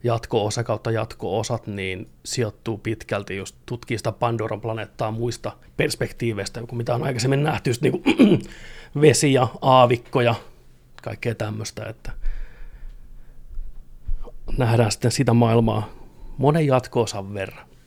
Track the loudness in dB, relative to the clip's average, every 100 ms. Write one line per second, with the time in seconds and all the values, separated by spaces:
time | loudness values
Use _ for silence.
0 | -2 -2 0 0 0 -2 -4 -4 -2 -4
1 | -4 -8 -4 -4 -2 -6 -6 -6 -6 -6
2 | -12 -16 -10 -4 -4 -4 -8 -6 -6 -6
3 | -6 -6 -6 -8 -10 -14 -12 -12 -6 -4
4 | -4 -2 -2 -2 -4 -6 -6 -8 -8 -6
5 | -4 -2 -4 -6 -10 -12 -14 -4 -4 -2
6 | -6 -4 -4 -4 -6 -8 -10 -6 -2 -2
7 | -2 0 0 2 0 0 -2 0 0 0
8 | 2 6 6 6 0 -14 -18 -18 -8 6
9 | 6 8 6 4 4 2 6 8 8 4
10 | 0 2 2 2 -6 -20 -20 -20 -20 -14
11 | -12 -6 -6 -4 -6 -6 -8 -10 -12 -10
12 | -10 -4 -2 -2 -6 -10 -16 -14 -16 -16
13 | -18 -18 -18 -18 -10 -8 -8 -10 -16 -12
14 | -2 -2 -2 -8 -4 0 4 4 2 2
15 | -2 2 4 4 6 4 4 0 -6 -12
16 | -20 -18 -14 0 2 4 4 2 2 -2
17 | -2 -4 -8 -8 -8 -10 -20 -20